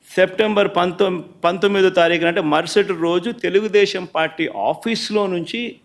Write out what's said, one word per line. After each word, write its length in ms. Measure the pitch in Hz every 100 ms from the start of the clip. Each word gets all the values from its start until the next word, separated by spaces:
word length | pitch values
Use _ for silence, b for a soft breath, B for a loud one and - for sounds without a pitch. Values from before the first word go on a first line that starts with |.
| - -
సెప్టెంబర్ 540 | 185 - 214 208 196 175
పంతొమ్-, 460 | 180 175 196 180 156 - 170
పంతొమ్మిదో 460 | 185 202 196 190 185
తారీఖున, 260 | 170 170 170
అంటే 100 | 175 156
మరుసటి 400 | 151 165 208 196 170 170
రోజు 220 | 180 202 233 175
తెలుగుదేశం 600 | 190 214 202 196 190 175 160
పార్టీ 280 | 160 - 160 101 107
ఆఫీస్లో 540 | 170 226 220 - 208 202 175
నుంచి 260 | 165 226 240 -